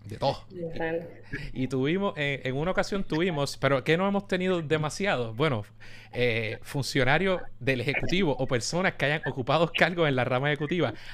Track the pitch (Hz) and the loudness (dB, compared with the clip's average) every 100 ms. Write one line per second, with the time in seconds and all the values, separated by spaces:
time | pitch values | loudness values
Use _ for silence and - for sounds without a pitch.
0 | - - 139 - - 175 165 165 165 165 | -14 -2 -2 -2 -8 -10 -8 -4 -2 -2
1 | 170 - - - - 123 127 135 135 185 | -6 -14 -12 -10 -8 -4 -2 0 0 0
2 | 196 151 143 135 131 131 165 196 180 202 | -2 -2 -4 -2 -4 -2 0 0 0 -2
3 | 190 156 185 151 139 - 135 139 117 165 | -2 0 0 0 -2 0 2 2 2 2
4 | 196 196 196 185 185 180 147 156 151 - | 2 0 0 -2 2 0 0 0 0 -2
5 | 196 139 113 110 156 113 104 - - - | 0 0 -2 0 2 0 -4 -14 -16 -16
6 | - 120 123 113 110 113 - 143 120 147 | -8 0 2 2 -2 -6 -6 -4 0 4
7 | 127 156 190 180 - - 127 127 117 131 | 6 6 4 0 -2 -4 0 0 0 0
8 | - 180 175 127 135 123 - 170 185 - | 2 4 4 2 0 0 0 0 0 2
9 | 143 156 147 131 123 139 165 - 165 175 | 0 0 -2 -4 2 4 4 4 2 4
10 | 156 127 117 127 143 147 147 180 127 - | 2 2 2 0 0 -2 -2 0 0 -2
11 | - | -10